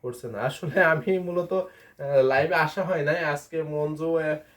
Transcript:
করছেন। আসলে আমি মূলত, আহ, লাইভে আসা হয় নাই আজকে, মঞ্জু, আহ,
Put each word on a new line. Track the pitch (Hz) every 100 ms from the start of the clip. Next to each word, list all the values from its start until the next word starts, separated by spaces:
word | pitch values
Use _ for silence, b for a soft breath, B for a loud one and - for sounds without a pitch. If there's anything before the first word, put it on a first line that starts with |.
করছেন। | 127 120 117
আসলে | 104 131 - 160 190
আমি | 170 160 - 185
মূলত, | 175 175 165
আহ, | 185 185 - - - 143 139
লাইভে | 131 135 -
আসা | 170 156 -
হয় | 175 175
নাই | 143 170
আজকে, | 156 143 - 160
মঞ্জু, | 151 151 151 156 165 165
আহ, | 151 151 B